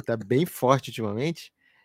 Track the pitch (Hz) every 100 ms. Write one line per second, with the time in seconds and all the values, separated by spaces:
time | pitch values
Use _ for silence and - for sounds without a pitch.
0 | - 113 101 127 180 - 127 135 - 117
1 | 107 107 151 160 - _ _ _